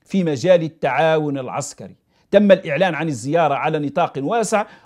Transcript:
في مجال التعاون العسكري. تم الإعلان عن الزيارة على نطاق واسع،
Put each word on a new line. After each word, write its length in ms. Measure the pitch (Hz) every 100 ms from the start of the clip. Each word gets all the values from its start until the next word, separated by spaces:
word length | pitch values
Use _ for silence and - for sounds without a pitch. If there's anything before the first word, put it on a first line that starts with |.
| _
في 180 | 190
مجال 400 | 170 131 165 175
التعاون 720 | 160 - 147 131 160 160 151 139
العسكري. 580 | 123 117 139 - 95 - _ _ _
تم 200 | 202 208
الإعلان 440 | 185 160 143 185 147
عن 120 | 165
الزيارة 460 | 123 131 170 151
على 260 | 131 151 160
نطاق 340 | 139 180 156 139
واسع، 480 | 143 233 208 208 220 -